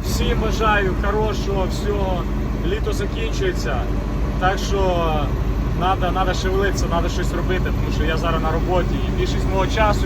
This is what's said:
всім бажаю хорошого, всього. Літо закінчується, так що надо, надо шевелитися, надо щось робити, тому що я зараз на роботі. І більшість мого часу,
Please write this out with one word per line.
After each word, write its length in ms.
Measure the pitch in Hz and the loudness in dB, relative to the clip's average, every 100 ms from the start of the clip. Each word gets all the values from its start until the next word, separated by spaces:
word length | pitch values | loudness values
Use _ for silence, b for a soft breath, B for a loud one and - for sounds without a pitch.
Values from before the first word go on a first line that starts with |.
| - | 0
всім 340 | - 240 240 | 0 0 0
бажаю 520 | 226 220 220 208 196 196 | 0 2 2 2 2 0
хорошого, 640 | 208 208 214 196 - 196 185 | 0 0 0 0 -2 0 0
всього. 520 | 196 - 202 190 175 - - - - - | -2 -2 0 0 0 -2 -2 -2 -2 -2
Літо 260 | - 143 | -2 -2
закінчується, 800 | 139 202 - 156 - 190 170 - 131 - - - - - - | -2 -2 -2 -2 0 0 0 -2 -2 -2 -2 -2 -2 -2 0
так 180 | 185 202 | 0 0
що 240 | - 196 185 175 165 151 139 135 - - - - | 0 0 2 2 0 0 0 0 0 0 0 0
надо, 320 | 175 190 180 | 0 0 0
надо 220 | 170 185 | 0 0
шевелитися, 520 | 180 185 185 196 - - | 0 0 0 2 0 0
надо 180 | 165 156 | 0 0
щось 240 | - - | 0 -2
робити, 320 | - - 185 - | -2 0 0 0
тому 260 | - - - | 0 0 0
що 80 | |
я 140 | 156 156 | 0 0
зараз 240 | 170 165 | 0 0
на 100 | - | 0
роботі. 440 | 170 - 143 - - - | 0 2 2 2 0 0
І 120 | - | 0
більшість 300 | 185 - - | 0 0 0
мого 140 | 185 185 | 0 0
часу, 340 | 214 214 202 | 2 2 2